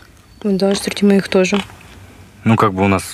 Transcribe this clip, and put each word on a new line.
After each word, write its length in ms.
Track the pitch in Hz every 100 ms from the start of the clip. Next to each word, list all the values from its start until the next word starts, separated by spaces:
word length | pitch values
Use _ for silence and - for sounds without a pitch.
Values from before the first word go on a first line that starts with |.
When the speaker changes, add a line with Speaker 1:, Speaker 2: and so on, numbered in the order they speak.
| - - _ -
Speaker 1:
Ну 160 | 208 190
да, 160 | 196
среди 320 | 202 - - 202
моих 220 | 196 -
тоже. 280 | 196 185 196 - - - - - - - -
Speaker 2:
Ну, 120 | 110 110
как 180 | 110
бы 100 | 95
у 40 | 98
нас 140 | 95 -